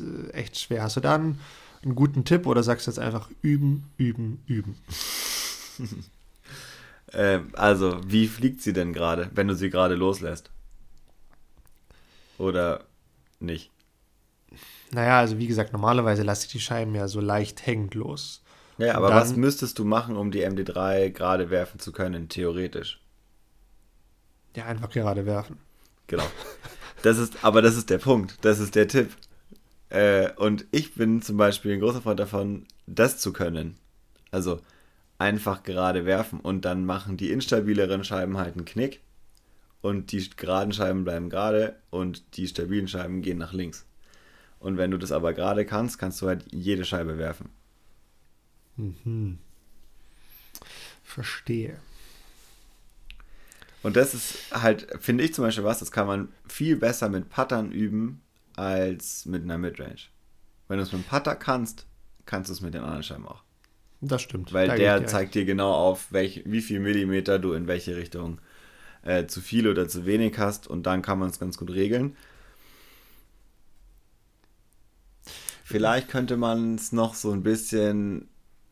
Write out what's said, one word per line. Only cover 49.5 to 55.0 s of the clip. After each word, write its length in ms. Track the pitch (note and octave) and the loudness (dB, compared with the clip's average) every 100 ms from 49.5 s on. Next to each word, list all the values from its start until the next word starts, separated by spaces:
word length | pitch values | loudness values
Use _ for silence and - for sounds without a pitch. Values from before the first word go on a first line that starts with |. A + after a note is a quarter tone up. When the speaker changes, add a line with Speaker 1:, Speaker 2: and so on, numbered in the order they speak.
| - - - - - - - - - - - - - - - | -20 -20 -20 -20 -20 -20 -20 -20 -20 -20 -20 -18 -18 -20 -20
Speaker 1:
Verstehe. 760 | - - G#2+ - - A#2 A2+ - - - - - - - - - - - - - - - - - - - - - | -16 -10 -8 -8 -4 -4 -4 -10 -18 -20 -20 -20 -20 -20 -20 -20 -20 -20 -20 -20 -20 -20 -20 -20 -20 -20 -20 -6
Speaker 2:
Und 140 | G#2+ G2+ | 2 4
das 180 | C#3 | 4
ist 240 | A#2+ - - - | 2 -6 -8 -8
halt, 360 | A#2 A2+ G#2+ - | 2 2 2 -2
finde 240 | - | -6